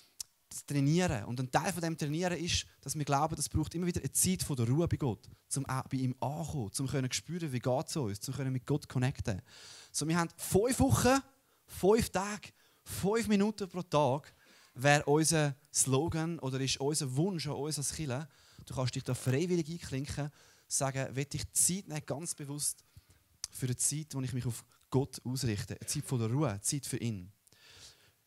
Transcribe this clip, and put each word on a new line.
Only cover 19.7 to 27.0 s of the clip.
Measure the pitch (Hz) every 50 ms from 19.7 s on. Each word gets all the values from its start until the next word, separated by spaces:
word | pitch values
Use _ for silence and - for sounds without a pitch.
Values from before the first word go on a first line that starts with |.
| 170 170 - - - 131 143 - - - 143 147 - - - - - _ _ -
sagen, | - - 143 135 127 135 135 - 113
will | 131 143 -
ich | - 147 - - -
Zeit | - - - 175 196 196 -
nehmen, | 156 151 -
ganz | - 135 131 175 165 -
bewusst | - 151 139 143 151 143 - - - - _ - - - _ _ _ _ _ _ _ - -
für | - - -
eine | 123 123
Zeit, | - - - 143 151 156 - -
wo | 135
ich | 131 127 -
mich | 123 120
auf | 127 110 - - _ _ _ _ _
Gott | - 131 135 - - - -
ausrichte. | 123 127 131 127 120 104 98 - - 101 -
Eine | - -
Zeit | - 151 135
von | - 139 123
der | 113 110
Ruhe, | 117 139 156 131
eine | 98 101
Zeit | - - - 143 -
für | - -
ihn. | -